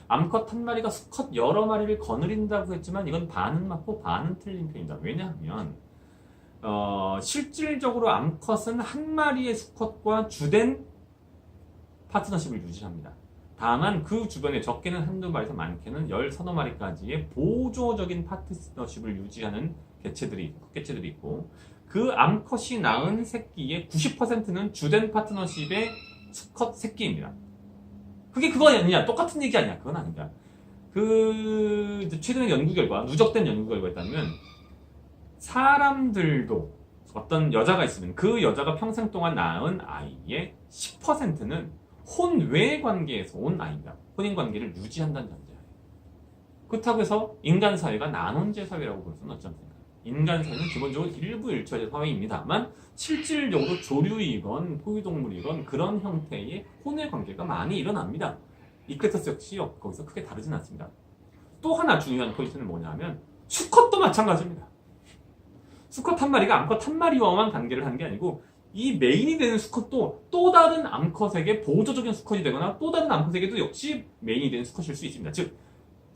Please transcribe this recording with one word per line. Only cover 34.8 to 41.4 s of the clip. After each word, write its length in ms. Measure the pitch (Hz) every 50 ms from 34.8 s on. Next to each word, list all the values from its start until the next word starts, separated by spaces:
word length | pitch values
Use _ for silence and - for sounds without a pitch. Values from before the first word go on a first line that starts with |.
| - - - - - - - - - - - -
사람들도 1400 | - - - 254 262 269 285 285 285 277 269 269 262 247 202 190 165 151 143 127 107 110 110 113 - - - - - - - - - - -
어떤 380 | 110 - - 160 156 156 143
여자가 320 | 117 110 - 180 185 180 151
있으면 320 | 147 - 101 90 90 -
그 260 | - 175 214 233 226
여자가 320 | 160 110 - 139 143 156 156
평생 380 | - 220 226 220 226 220 -
동안 240 | - 180 170 165 160
낳은 460 | - - - 80 92 131 170 190 -
아이의 720 | - - 73 73 73 71 67 - - 82 123 165 185 - - - - -
십 320 | - - - - - -
퍼센트는 720 | - 320 302 320 269 175 151 -